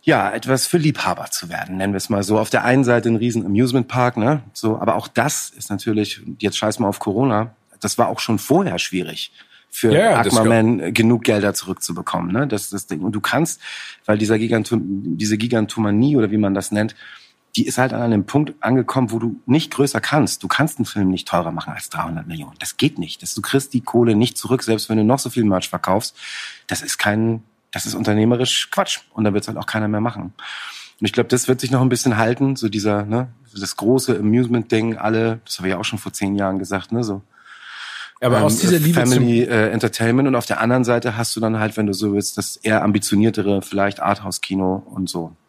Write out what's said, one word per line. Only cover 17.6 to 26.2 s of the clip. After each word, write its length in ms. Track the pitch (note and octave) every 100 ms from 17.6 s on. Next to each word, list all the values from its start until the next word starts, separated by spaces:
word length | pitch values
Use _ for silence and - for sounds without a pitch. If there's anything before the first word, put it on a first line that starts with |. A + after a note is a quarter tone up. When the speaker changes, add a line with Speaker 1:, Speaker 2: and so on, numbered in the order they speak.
| -
Speaker 1:
ist 100 | B2+
halt 140 | B2+
an 100 | A2+
einem 240 | A#2 G#2+ G2
Punkt 280 | C#3+ D3 -
angekommen, 500 | - B2+ A#2 C3+ A#2+
wo 80 | A2+
du 220 | A2+ G#2 -
nicht 260 | C#3+ D#3
größer 280 | - C#3 A2
kannst. 420 | - D3+ A2+ -
Du 60 | F#2
kannst 300 | - - -
einen 80 | A2+
Film 240 | - F#2+
nicht 180 | F#2 -
teurer 240 | F2 E2
machen 220 | E2 -
als 160 | E2 -
dreihundert 380 | - E2 E2 D#3+
Millionen. 280 | E3 - -
Das 180 | - -
geht 200 | D3+ -
nicht. 240 | E3 -
Das, 120 | -
du 80 | -
kriegst 320 | G#2 C#3 C3+
die 80 | B2
Kohle 340 | - A#2 A#2+ G#2+
nicht 220 | A#2+ -
zurück, 260 | - B2+
selbst 240 | - A2 -
wenn 100 | A2+
du 60 |
noch 160 | G#2+ C3+
so 100 | B2+
viel 140 | B2
Merch 240 | A2 F#2 -
verkaufst. 480 | F2+ - F#2+ - -